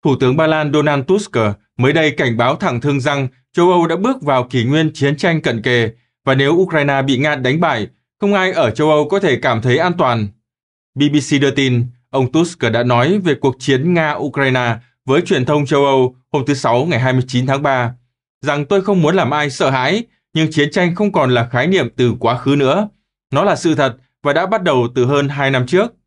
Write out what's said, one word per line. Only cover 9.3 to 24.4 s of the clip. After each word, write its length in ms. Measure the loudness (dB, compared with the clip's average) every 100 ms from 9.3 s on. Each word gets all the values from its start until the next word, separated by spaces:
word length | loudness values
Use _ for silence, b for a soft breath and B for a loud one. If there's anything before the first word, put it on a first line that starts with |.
| 0
cảm 200 | 0 0
thấy 160 | 0 0
an 160 | 0 0
toàn. 300 | 0 0 -4 -10 _ _ _ _ _ -2
B 60 | 2
B 20 | 2 0
C 120 | 0
đưa 100 | 2
tin, 340 | 0 0 0 -2 -8 _
ông 220 | -2 0
Tusk 280 | 0 -2 -2
đã 240 | -2 0
nói 360 | 0 2 2 0
về 160 | 0 0
cuộc 200 | -2 -2
chiến 340 | -2 0 2
Nga-Ukraine 840 | 0 0 -4 -6 -2 0 0 0 -4 b b 0
với 160 | 0
truyền 240 | 2 -2 2
thông 200 | 0 2
châu 200 | 2 4
Âu 300 | 2 2 -2 _
hôm 140 | -4 -2
thứ 80 |
Sáu 320 | -2 0 0 0
ngày 140 | 0
hai 140 | 0
mươi 100 | 0 0
chín 180 | -2 -2
tháng 180 | -2
ba, 300 | 0 0 -2 -8 _ _ _ _
rằng 240 | -4 -4 0
"Tôi 160 | 0
không 200 | 2 2
muốn 140 | 2 2
làm 160 | 0
ai 180 | -2 -4
sợ 200 | -2 0
hãi, 340 | 0 0 -2 -6 b _
nhưng 180 | -2 0
chiến 200 | 0 0
tranh 240 | 0 -2 0
không 160 | -2
còn 200 | 0 0
là 180 | 0 0
khái 160 | -2 0
niệm 220 | 0 -2 0
từ 180 | 0 0
quá 180 | -2 0
khứ 180 | 0 2
nữa. 340 | 2 0 -2 _ _ _ _
Nó 120 | -2
là 120 | 0 0
sự 200 | 0 0
thật 220 | 0 -2 b _
và 100 | -2
đã 120 | -2